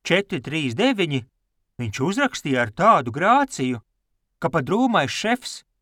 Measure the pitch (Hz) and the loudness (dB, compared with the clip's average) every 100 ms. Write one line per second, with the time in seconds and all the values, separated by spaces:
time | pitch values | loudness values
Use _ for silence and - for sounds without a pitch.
0 | - 180 202 170 - 160 139 117 247 226 | 0 0 0 -6 -6 -4 -2 0 0 2
1 | 175 135 110 _ _ _ _ - 117 101 | -2 -2 -6 _ _ _ _ -8 -8 -2
2 | 143 202 277 - 151 127 117 107 196 196 | -2 0 -2 -2 -2 0 0 2 4 4
3 | 120 120 185 254 277 - 131 120 - _ | 2 0 2 2 2 -2 -4 -4 -8 _
4 | _ _ _ _ 165 165 131 196 254 202 | _ _ _ _ -4 -2 0 2 2 2
5 | 139 - 214 240 - - - _ | 0 -2 -2 -2 -4 -16 -18 _